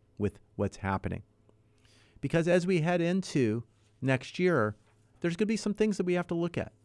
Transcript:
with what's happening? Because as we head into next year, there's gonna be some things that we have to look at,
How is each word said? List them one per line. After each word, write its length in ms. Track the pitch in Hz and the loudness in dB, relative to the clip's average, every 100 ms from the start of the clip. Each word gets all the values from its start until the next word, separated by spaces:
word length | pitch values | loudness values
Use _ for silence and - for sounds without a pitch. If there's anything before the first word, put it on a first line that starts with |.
| _ - | _ -4
with 220 | 101 - _ - | -4 -4 _ -4
what's 220 | 101 - | -4 -2
happening? 460 | 98 98 101 90 - _ _ _ _ _ _ _ _ - | -2 -2 -2 -8 -12 _ _ _ _ _ _ _ _ -10
Because 260 | 139 170 170 | -2 0 4
as 180 | 180 175 | 4 4
we 160 | 185 | 2
head 200 | 156 180 | 2 2
into 640 | 170 190 180 147 117 110 - _ _ _ | 2 0 0 2 2 0 -4 _ _ _
next 380 | 131 131 - - | 0 0 -2 -2
year, 360 | 180 156 107 - _ _ _ _ | 2 2 0 -2 _ _ _ _
there's 140 | 170 170 | -4 -2
gonna 120 | 208 | -2
be 100 | 214 | -2
some 160 | - | -2
things 240 | 202 220 196 | 0 0 0
that 80 | 180 | 0
we 80 | |
have 140 | 175 175 | -2 -2
to 80 | 170 | -2
look 220 | 170 - | -2 -4
at, 140 | 87 - | -8 -10